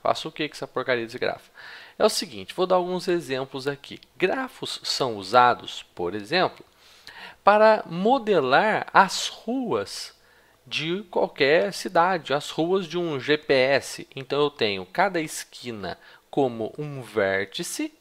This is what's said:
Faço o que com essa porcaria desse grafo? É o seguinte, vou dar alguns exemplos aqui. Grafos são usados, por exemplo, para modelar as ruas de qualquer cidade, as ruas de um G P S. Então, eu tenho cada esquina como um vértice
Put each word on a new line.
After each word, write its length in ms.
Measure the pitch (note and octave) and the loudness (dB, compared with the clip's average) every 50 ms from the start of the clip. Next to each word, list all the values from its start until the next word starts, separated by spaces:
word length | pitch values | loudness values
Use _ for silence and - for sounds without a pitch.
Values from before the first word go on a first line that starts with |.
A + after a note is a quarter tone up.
Faço 280 | _ A2 A#2 - - D#3+ | _ -2 -2 -2 -6 -10
o 20 | |
que 160 | _ - D#3 | _ -6 -6
com 80 | C#3+ - | -6 -6
essa 100 | - C#3 | -10 -12
porcaria 400 | - - C3 B2+ - B2+ A#2+ A2+ | -8 -6 -6 -2 0 -2 -2 -2
desse 140 | A2+ A#2 B2 | -6 -6 -4
grafo? 320 | A2 G2 - - - _ _ - - - - - - - - - | -4 -4 -4 -6 -12 _ _ -20 -20 -20 -18 -20 -20 -20 -2 2
É 60 | - | 2
o 40 | G#3+ | 2
seguinte, 440 | - - - F3 G#3 G3+ F#3+ - - | 2 0 -6 -8 -12 -14 -14 -10 -4
vou 100 | - F#3 | -4 0
dar 100 | F3+ F#3 | 2 2
alguns 340 | F3+ F3 F3+ F3+ F3+ E3+ F#3+ | 2 2 0 -4 -4 -2 -2
exemplos 580 | F3 F3 D3+ C3 C3+ C3 C3+ C3 - C3+ B2+ | -2 -2 -2 -4 -6 -6 -6 -8 -10 -6 -6
aqui. 320 | C#3+ C#3+ - - - G2 - - _ _ | -6 -6 -6 -12 -18 -18 -18 -18 _ _
Grafos 640 | _ F3 F#3+ - C4 C4 B3+ - - C#3+ - - - | _ 0 0 0 -2 -6 -10 -10 -12 -10 -10 -10 -8
são 360 | - - - - C#3+ B2+ A2 | -6 -6 -2 -2 -2 -2 -2
usados, 680 | G2+ F#2+ F#2 A2 B2 B2 A#2+ A2+ F#2+ G2 F#2+ - - - _ _ | -6 -6 4 6 6 8 8 4 2 -4 -14 -14 -16 -18 _ _
por 220 | - F2+ F2 F#2+ | -4 -4 -4 -4
exemplo, 500 | G#2+ G2+ G#2+ D3+ F#3 F3 C3 - - - _ _ _ _ - - - _ - - - - - - _ _ | -4 -4 -2 0 0 0 0 -2 -8 -20 _ _ _ _ -20 -20 -20 _ -20 -20 -18 -20 -20 -20 _ _
para 400 | G3 G#3 G#3+ G#3+ A3 G#3+ G#3 - | 6 6 8 8 6 6 4 0
modelar 1000 | - E3 F3 F#3+ A3 C4 C#4 A3 G#3+ G3+ E3 C3+ B2+ C3+ D#3 G3 A3 G3 C#3 - - - | -8 -6 0 2 2 2 2 2 2 2 2 4 6 4 4 6 4 0 0 -2 4 6
as 340 | F3 F#3+ F3+ - - - | 6 6 6 2 -6 -6
ruas 880 | - - - - A3 A#3+ C4+ B3+ G#3 C3 G#2 G2 - - - - - - _ _ _ _ _ _ _ _ _ _ | -8 -10 -10 -8 -6 -4 -4 -2 -2 -2 -2 -2 -4 -10 -12 -14 -14 -18 _ _ _ _ _ _ _ _ _ _
de 380 | B2+ A#2+ - D3 D#3+ F3 G3 A3 - | -8 -6 -6 -4 -4 -4 -6 -6 -4
qualquer 600 | - - G3 E3+ - - D3 C3+ D3+ F3 G3+ G3+ E3+ | -2 -2 -2 -2 0 2 4 4 4 4 2 0 -4
cidade, 600 | - - A3 F#3 E3 E3+ F#3 F#3+ E3 C3 - C3+ | -8 -10 0 2 2 2 2 0 -2 -2 -2 -4
as 160 | D3 - - | -4 -4 -6
ruas 380 | - - D#3+ E3+ F#3+ G3 F#3 | -4 -2 0 0 0 -2 -2
de 100 | D3+ D#3 | -4 -6
um 220 | F3 F3 E3 D3+ C3 | -4 -4 -2 -4 -4
G 180 | A#2 C#3+ D3+ | 0 0 0
P 160 | D3+ - - C#3+ | 0 2 2 2
S. 540 | C3 B2+ C3 C#3 B2+ - - - - - _ - | 4 4 4 2 0 0 -4 -12 -14 -16 _ -14
Então, 260 | C#3 C3 _ C#3 C#3+ | -16 -8 _ 0 0
eu 80 | D3 C#3+ | 0 0
tenho 360 | - - A#2+ G#2 G2+ F#2+ F#2 | 0 -2 -2 -2 0 -4 -6
cada 340 | - - - F3+ G3+ F#3 E3+ | -6 0 0 0 0 0 -4
esquina 760 | D#3 - - - - _ - - - A#2+ A2+ G#2 F#2+ F2 - - - - - _ _ _ | -6 -6 -10 -12 -14 _ -18 -14 -12 -12 -10 -8 -10 -10 -10 -12 -16 -20 -20 _ _ _
como 420 | - D3 C#3 B2+ A#2 A2+ A2 - - | 0 0 0 0 0 -4 -6 -8 -6
um 240 | - D3+ D3 C#3+ C3+ | -10 -12 -10 -10 -12
vértice 920 | A#2+ - - A2+ G2 F#2+ F#2+ F#2+ G2+ - - - F3 - - - D4+ D#4 _ _ | -14 -4 0 0 2 2 2 0 -2 -4 -8 -10 -8 -8 -6 -6 -6 -8 _ _